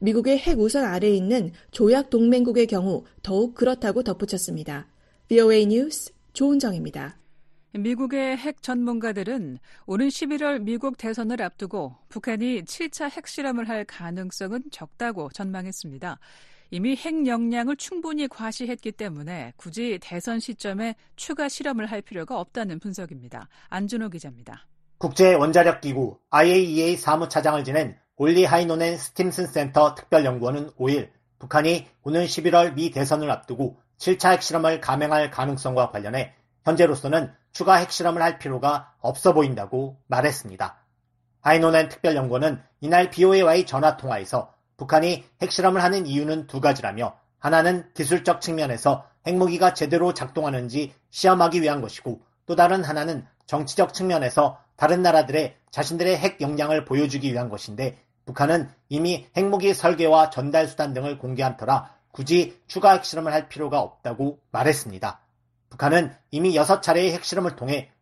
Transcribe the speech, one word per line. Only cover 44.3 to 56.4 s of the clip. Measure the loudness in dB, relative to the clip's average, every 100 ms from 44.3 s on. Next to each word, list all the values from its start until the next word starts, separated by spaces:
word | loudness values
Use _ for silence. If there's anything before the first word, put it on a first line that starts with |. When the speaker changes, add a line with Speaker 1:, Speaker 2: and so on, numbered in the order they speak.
| -6 -6 _ _ -16
Speaker 3:
북한이 | 0 2 2 -2 -8 -8
핵실험을 | -4 2 2 4
하는 | 2 0 -2
이유는 | -2 -2 -4 -6
두 | 0
가지라며 | 0 0 -4 -6 -8 -8 _ _
하나는 | 0 4 4 0 -4
기술적 | -6 -2 0 0 -2
측면에서 | -2 -4 -4 -2 0 0 -4 _ -4
핵무기가 | 0 0 4 2
제대로 | 2 0 2 0
작동하는지 | -2 -6 -4 -4 -4 -4 -6 -6 _ _
시험하기 | 0 4 6 4 2
위한 | 0 -2
것이고 | -6 -10 -12 -12 _ _
또 | -2 4
다른 | 4 4
하나는 | -2 -4 -4 -6 -10 _ -4
정치적 | -4 0 0 0
측면에서 | 0 -2 0 0 2 0 -2 _ 0
다른 | 2 4
나라들의 | 4 4 4 0 -2 -6 _
자신들의 | -6 -4 -2 0 0
핵 | 0 -2